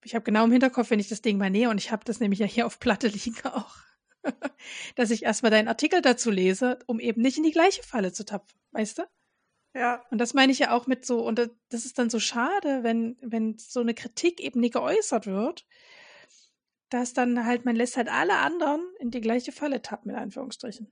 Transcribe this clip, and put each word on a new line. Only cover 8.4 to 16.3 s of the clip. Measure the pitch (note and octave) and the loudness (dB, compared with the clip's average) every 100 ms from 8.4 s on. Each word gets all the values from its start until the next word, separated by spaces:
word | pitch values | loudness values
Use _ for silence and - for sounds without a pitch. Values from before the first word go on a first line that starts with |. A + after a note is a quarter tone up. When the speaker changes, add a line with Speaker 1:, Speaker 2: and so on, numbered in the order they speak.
| _ _ _ | _ _ _
Speaker 1:
weißt | - G#3+ - | -6 -6 -6
du? | F4+ _ _ _ _ _ _ | -10 _ _ _ _ _ _
Speaker 2:
Ja. | C4+ B3 A#3+ - | -4 -2 -2 -4
Speaker 1:
Und | A3 | -2
das | A#3 | 0
meine | C#4 C4 | 4 4
ich | C4+ | 6
ja | C#4+ | 2
auch | A#3+ A#3+ | 0 0
mit | B3+ | -4
so, | - A#3+ A#3 | -2 -2 0
und | A3+ | 0
da-, | A#3+ A#3+ _ | -2 -4 _
das | A#3 | -10
ist | B3+ - | -8 -2
dann | A#3 | -2
so | A3+ | 0
schade, | - A#3+ B3+ G4+ D#4+ C4+ | -2 -2 -2 0 -2 -2
wenn, | A#3 A#3 A3+ B3 | 0 0 -2 -6
wenn | B3+ A3+ A3 A3 | -6 -2 -2 -4
so | - - | -8 -2
eine | A#3 | -2
Kritik | A#3 A#3 - E4+ F4 | -2 -8 -2 -2 -2
eben | C#4 B3 | -6 0
nie | A#3 | 0
geäußert | C4 B3+ G4+ G#4 A#3 G#3 | 0 2 2 2 -2 -2
wird, | F#3+ A#3+ F4 _ _ - - - - - | -2 -2 -4 _ _ -20 -20 -20 -20 -20